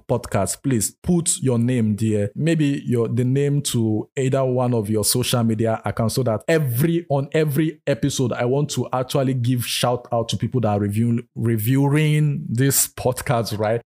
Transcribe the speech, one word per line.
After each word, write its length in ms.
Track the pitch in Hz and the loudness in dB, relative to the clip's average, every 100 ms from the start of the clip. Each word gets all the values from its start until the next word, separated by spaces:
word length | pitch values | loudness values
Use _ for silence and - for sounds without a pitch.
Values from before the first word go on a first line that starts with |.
| - | -4
podcast, 520 | 120 - 104 95 - | -4 -2 -2 -2 -2
please 300 | 139 120 - - | -2 0 -2 -4
put 360 | - 175 160 - | 0 0 0 -2
your 200 | 131 117 | 0 0
name 380 | 120 127 107 101 | 2 2 0 0
there. 360 | 110 104 104 - | 0 0 -2 -2
Maybe 480 | 156 160 143 139 131 | 0 2 2 0 0
your, 220 | 120 117 | 0 0
the 160 | 120 | 0
name 380 | 123 139 143 143 | 0 2 2 0
to 480 | 139 120 110 107 - 139 | 0 0 0 0 -4 -4
either 260 | 135 135 | 0 2
one 300 | 131 123 123 | 2 0 0
of 160 | 117 101 | 0 0
your 160 | 107 101 | 0 0
social 360 | 127 120 123 | 0 0 0
media 380 | 113 110 110 110 104 | 2 2 0 0 -4
accounts, 300 | - 110 135 | -2 -2 0
so 80 | |
that 200 | 120 107 - | 0 -2 0
every, 560 | 160 139 117 165 170 170 | 0 2 0 0 0 -2
on 200 | 139 139 | -2 0
every 480 | 156 151 139 160 - - | 0 0 0 -2 -2 -4
episode, 460 | 139 143 - 123 | 0 0 0 -2
I 100 | 120 | 0
want 260 | 123 139 151 | 0 0 -2
to 180 | - 117 | -4 -2
actually 440 | 127 131 143 131 131 | -4 -2 0 0 0
give 300 | 117 127 107 | 0 -2 -2
shout 440 | - 123 123 - | -2 0 -2 -2
out 160 | 117 113 | -2 -2
to 80 | 101 | -2
people 220 | 117 123 | -2 0
that 80 | 110 | 0
are 100 | 104 | 2
reviewing, 440 | 101 107 120 117 - 131 | 0 0 0 0 -4 -4
reviewing 1080 | 117 113 110 135 143 151 151 151 147 143 - | -2 0 2 2 2 2 2 2 2 -2 -2
this 400 | 113 139 - - | 0 2 2 -2
podcast, 680 | - 185 - - 120 101 104 | -2 -2 -2 -2 -2 -2 -2
right? 240 | 107 117 - | 0 -2 -4